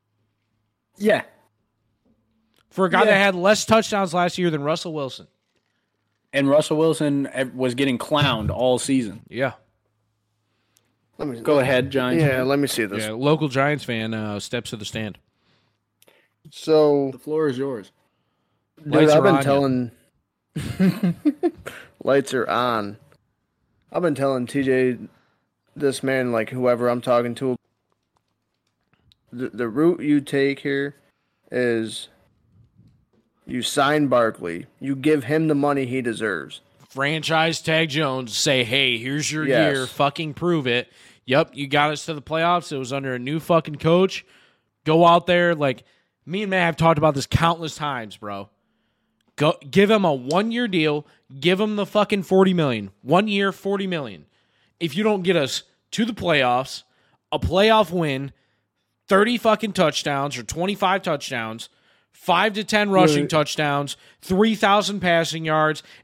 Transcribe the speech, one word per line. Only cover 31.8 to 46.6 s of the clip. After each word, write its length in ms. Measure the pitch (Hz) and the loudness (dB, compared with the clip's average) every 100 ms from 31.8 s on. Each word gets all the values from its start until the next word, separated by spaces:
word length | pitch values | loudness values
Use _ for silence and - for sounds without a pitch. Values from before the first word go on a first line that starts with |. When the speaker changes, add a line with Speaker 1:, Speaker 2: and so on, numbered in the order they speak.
| 113 - - _ _ _ _ _ _ _ _ _ _ _ _ _ - | -4 -8 -16 _ _ _ _ _ _ _ _ _ _ _ _ _ -12
Speaker 3:
you 160 | 123 | -8
sign 440 | 113 - 139 151 143 | -4 0 2 2 2
Barkley. 600 | 123 117 - 87 85 143 _ | 2 2 -2 -8 -8 -10 _
You 140 | 135 | -8
give 300 | 135 143 151 | -2 0 0
him 240 | 117 156 160 | 0 0 2
the 60 | |
money 320 | 143 143 139 127 | 2 0 0 -2
he 140 | 131 | -4
deserves. 580 | 120 101 110 85 65 - _ _ _ | -4 -4 -4 -4 -8 -16 _ _ _
Speaker 2:
Franchise 720 | 131 139 156 147 160 165 156 | -6 -4 -4 -2 0 0 -2
tag 280 | - 160 165 | -2 0 0
Jones, 460 | 139 147 131 120 104 | -2 -2 -4 -6 -4
say, 280 | 156 131 | 0 2
"Hey, 340 | 113 135 135 117 | 2 0 0 -2
here's 320 | 123 147 139 | -4 -6 -4
your 160 | 151 147 | -4 0
Speaker 3:
Yes. 280 | 123 101 | 2 2
Speaker 2:
year. 120 | 135 127 | 0 -4
Fucking 480 | - 143 - 156 | -2 -2 -2 -8
prove 320 | 131 175 165 127 | -4 -2 0 0
it. 240 | 120 - _ - _ - | -2 -4 _ -20 _ 0
Yep, 240 | 135 165 | 0 0
you 120 | 131 143 | -4 -2
got 240 | 147 147 | 2 2
us 160 | 147 - | -2 -8
to 80 | |
the 80 | 151 | -10
playoffs. 500 | - 160 170 175 - | -6 -2 0 0 -2
It 60 | 139 | -8
was 140 | 127 | -6
under 220 | 139 135 | -6 -4
a 40 | 123 | -6
new 200 | 123 156 | -4 -4
fucking 360 | - 170 160 147 | 2 0 0 -4
coach. 480 | 160 175 190 - - _ _ _ _ _ | 2 4 2 -2 -14 _ _ _ _ _
Go 200 | 151 160 170 | 0 6 6
out 200 | 175 175 | 6 4
there." 280 | 175 175 | 2 2
Like, 300 | 165 143 123 - _ _ _ - | 2 0 -2 -8 _ _ _ -10
me 160 | 190 | -8
and 80 | 202 | -2
Matt 160 | 190 | 0